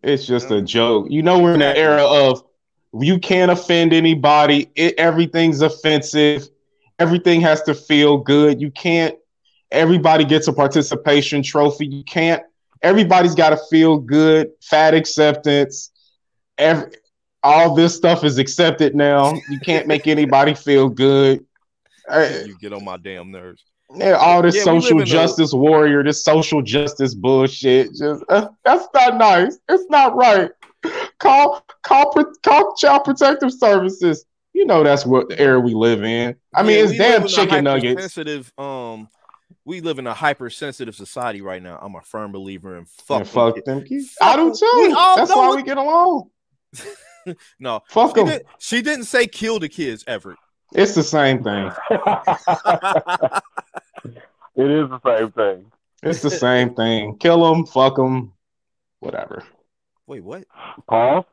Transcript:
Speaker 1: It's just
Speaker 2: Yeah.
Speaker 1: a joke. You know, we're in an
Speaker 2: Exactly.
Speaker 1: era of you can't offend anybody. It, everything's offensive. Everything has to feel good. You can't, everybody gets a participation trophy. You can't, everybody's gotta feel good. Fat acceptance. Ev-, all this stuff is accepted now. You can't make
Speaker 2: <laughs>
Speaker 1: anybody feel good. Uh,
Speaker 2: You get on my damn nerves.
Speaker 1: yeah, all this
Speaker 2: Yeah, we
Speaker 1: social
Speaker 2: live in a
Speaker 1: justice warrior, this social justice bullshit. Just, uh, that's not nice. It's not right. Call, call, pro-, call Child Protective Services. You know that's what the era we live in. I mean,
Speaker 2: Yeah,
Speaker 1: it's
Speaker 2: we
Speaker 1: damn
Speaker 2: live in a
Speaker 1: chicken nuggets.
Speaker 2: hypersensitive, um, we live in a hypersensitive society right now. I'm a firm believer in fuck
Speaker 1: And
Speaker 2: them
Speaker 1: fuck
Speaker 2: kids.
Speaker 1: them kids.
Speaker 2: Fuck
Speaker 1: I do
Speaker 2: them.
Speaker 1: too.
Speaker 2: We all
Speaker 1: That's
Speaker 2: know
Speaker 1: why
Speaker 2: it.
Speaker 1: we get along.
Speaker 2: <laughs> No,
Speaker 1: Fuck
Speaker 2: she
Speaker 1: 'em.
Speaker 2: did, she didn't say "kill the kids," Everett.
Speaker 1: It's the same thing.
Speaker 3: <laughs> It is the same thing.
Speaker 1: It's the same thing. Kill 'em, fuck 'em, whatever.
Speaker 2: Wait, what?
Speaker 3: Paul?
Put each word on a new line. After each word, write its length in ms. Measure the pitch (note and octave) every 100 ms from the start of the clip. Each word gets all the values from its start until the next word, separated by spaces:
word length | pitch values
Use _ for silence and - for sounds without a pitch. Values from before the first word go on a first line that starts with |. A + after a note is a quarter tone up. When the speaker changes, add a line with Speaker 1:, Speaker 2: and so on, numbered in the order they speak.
Speaker 1:
It's 240 | - C#3 B2+
just 240 | B2 -
Speaker 2:
Yeah. 60 | G#2+
Speaker 1:
a 40 |
joke. 440 | F#2 A#2 A#2 A2 G2+
You 120 | D3
know, 160 | D#3+ F3+
we're 160 | F3
in 80 | E3
an 80 | C#3+ C#3+
Speaker 2:
Exactly. 60 |
Speaker 1:
era 200 | D#3 D3
of 380 | C#3+ D3 C3+ B2+ _ _ _ _ _ A2+
you 180 | C#3+ F#3
can't 320 | - F#3 F3+
offend 420 | F3 - E3+ E3
anybody. 800 | E3 E3 D#3 C#3+ D3 D3 D3 C3+
It, 200 | - E3+ -
everything's 640 | E3 D#3+ E3+ E3 E3 C#3+
offensive. 840 | D#3 D#3 D#3 D3+ C#3+ D3+ D3 D3 C#3 _ _ _ _ _
Everything 420 | E3+ F3 F3 E3+
has 200 | E3 D3+
to 120 | D#3
feel 440 | C#3+ - D3 D3 C#3+
good. 420 | B2+ D3 D3 C3
You 100 | D3
can't, 460 | C3+ F3+ E3 D#3+ - _ _ _ _ _
everybody 520 | C#3 D#3+ F3+ D#3 D#3
gets 220 | D3 D#3 D#3
a 60 |
participation 920 | C3+ C#3+ D#3 C#3+ C3+ D#3 D3 C#3 D3
trophy. 440 | C#3 D3+ D3 D3 D3+
You 180 | C#3
can't, 380 | C#3+ F3 E3 E3 - _ _ _
everybody's 520 | E3 G3+ F#3 F#3 F3
gotta 220 | D#3+ D#3+ D3+ -
feel 280 | D#3+ D#3+ D3+
good. 540 | B2 D3 D#3 D#3 D#3 _
Fat 320 | - D#3 D#3
acceptance. 960 | D#3+ D#3+ - D3+ D3 D3 C#3+ C#3+ - - _ _ _ _ _ _ -
Ev-, 340 | D3+ D#3+ - - _ _ _ _
all 320 | C#3 D3+ E3+
this 220 | C#3+ E3+ E3+
stuff 260 | E3+ E3+
is 140 | D3+ C3
accepted 560 | C3+ - E3+ D#3+ D#3
now. 400 | C#3+ C#3+ C#3+ C#3 D#3 -
You 100 | C#3+
can't 260 | C#3 D#3+ D3+
make 180 | D3+ D#3
Speaker 2:
<laughs> 0 |
Speaker 1:
anybody 480 | D3+ D3 C3+ C#3+
feel 340 | D3 - C#3 C3+
good. 560 | A2+ C3+ C#3 C#3 C3+ _ _ _ _ _ _ -
Uh, 200 | D3+ D3+ - G#2
Speaker 2:
You 100 | F#2
get 140 | G2+
on 100 | G2+
my 120 | G2 F#2
damn 320 | F2 F#2 F2+
nerves. 320 | F#2+ F2+ E2+ _ _ _ C#3+
Speaker 1:
yeah, 160 | G3
all 280 | F3 E3 F3
this 120 | F3
Speaker 2:
Yeah, 60 | F#3+ G3
we 80 | E3
Speaker 1:
social 180 | D#3+ E3
Speaker 2:
live 100 | B2+
in 0 |
a 20 |
Speaker 1:
justice 420 | D#3+ E3+ - D#3
warrior, 520 | C3 D3 D#3 D3+ C#3+
this 180 | C#3+ D3
social 400 | - D#3 D3+ D3+
justice 520 | A2+ B2+ D3 - C3+
bullshit. 720 | G#2+ B2 C3+ C3 - C3+ B2+ A#2
Just, 280 | - D3 D3 -
uh, 200 | G3+ G#3 _
that's 220 | B3 F4 -
not 220 | C#4 B3 A3+
nice. 420 | A3 F3+ F#3+ - -
It's 200 | F#4 F#4
not 240 | D4 C4+
right. 360 | B3 B3 G3+ F3 _ - _ E4 - G#4 _
Call, 460 | - C#4 C#4+ C#4+ _ -
call, 280 | - C4+ C#4+
pro-, 180 | D4 - -
call 320 | - D4 G4+ -
Child 280 | C#4+ C#4
Protective 460 | C#4 C4 C#4 C#4+ C4
Services. 720 | B3+ A3+ G3 F#3 F#3+ F3+ D#3 _ _ _
You 140 | F4 F#4
know 160 | F3
that's 220 | D3 C#3+ B2
what 240 | B2+ B2+
the 100 | -
era 180 | C#3 B2+
we 140 | A#2+
live 320 | A2 A#2 A2
in. 320 | G#2+ A#2 A#2+ A#2+ _
I 80 | -
mean, 140 | G#3+ G#3+
Speaker 2:
Yeah, 60 |
Speaker 1:
it's 100 | G#3+
Speaker 2:
we 60 | C#3
Speaker 1:
damn 120 | A3
Speaker 2:
live 100 | A#3
in 40 | F#3+
a 20 |
Speaker 1:
chicken 360 | - F#3+ D3+
nuggets. 240 | C#3 C3+ A#2+ B2+
Speaker 2:
hypersensitive, 500 | F#3+ - D3+ D3 B2 -
um, 500 | C#3 C3 A#2+ A2 A2 _ _ _ _ _
we 160 | - F3+
live 180 | E3 C3+
in 80 | B2+
a 60 |
hypersensitive 840 | A2+ D#3 C#3 B2 - D3 B2+ A#2+
society 460 | G#2 G2 - A#2+ G#2
right 220 | G2 F#2
now. 160 | F2+ E2+
I'm 140 | G2+
a 80 | F#2
firm 300 | - A2 G#2+
believer 440 | G2 F#2+ F#2+ F#2+ F2+
in 80 |
fuck 360 | E2+ _ - C3+
Speaker 1:
And 60 | -
Speaker 2:
them 80 |
Speaker 1:
fuck 200 | - A#2
Speaker 2:
kids. 100 | A2+ -
Speaker 1:
them 160 | C3+
kids. 260 | C#3 C4+ C4+
Speaker 2:
Fuck 160 | - -
Speaker 1:
I 80 | C#4
do 80 |
Speaker 2:
them. 100 | E4 -
Speaker 1:
too. 120 | G#4+ A#4+ G#4
Speaker 2:
We 40 |
all 240 | C#4+ F4+ F#4
Speaker 1:
That's 140 | F4
Speaker 2:
know 60 | F4+
Speaker 1:
why 140 | B3+
Speaker 2:
it. 40 | C4+
Speaker 1:
we 60 |
get 160 | C#4 C#4
along. 500 | C#4 E4 F4+ D#4 - _ _ _ _
Speaker 2:
<laughs> 600 | - G#4 - _ _ - F3 _ _
No, 220 | C3 A2 _
Speaker 1:
Fuck 280 | - A#3+ A3+
Speaker 2:
she 40 |
Speaker 1:
'em. 60 | F3
Speaker 2:
did, 180 | G#2 - _
she 240 | - A#3
didn't 240 | A#3+ D4 A3+
say 200 | B3+ A#3+
"kill 320 | - A3 A3
the 120 | D#3
kids," 340 | - C#3+ A2 -
Everett. 300 | A2+ F#2+ E2+ _ _ _
Speaker 1:
It's 200 | - G3
the 80 | F3+
same 400 | - D#3 C#3 C3
thing. 280 | A2+ G2+ F#2+ - -
Speaker 3:
<laughs> 1500 | A3 - G3+ - E3 - F3 - E3+ F#3+ F3 - F3+ G#3+ G3+ _ - - - _ - A#2 A#2 _ _ _ -
It 140 | C3+
is 180 | D3+ C#3+
the 120 | B2+
same 280 | C3 A2+ A2
thing. 400 | - G#2 F#2 G2+ _ _ _
Speaker 1:
It's 200 | D3+ E3
the 80 | D3+
same 440 | D#3+ B2 B2+ B2
thing. 420 | B2 A2+ A2+ G#2 G#2
Kill 260 | E3+ E3+ E3
'em, 120 | D#3+ E3
fuck 320 | C3 C3+ C3+
'em, 340 | C3 C3 A2 _ _ _ _ _ _ _
whatever. 420 | - - - - - _ _ _ _ _ _
Speaker 2:
Wait, 160 | C3+
what? 220 | F2+ E3 - _ - - -
Speaker 3:
Paul? 400 | A2+ A#2+ F3+ F#3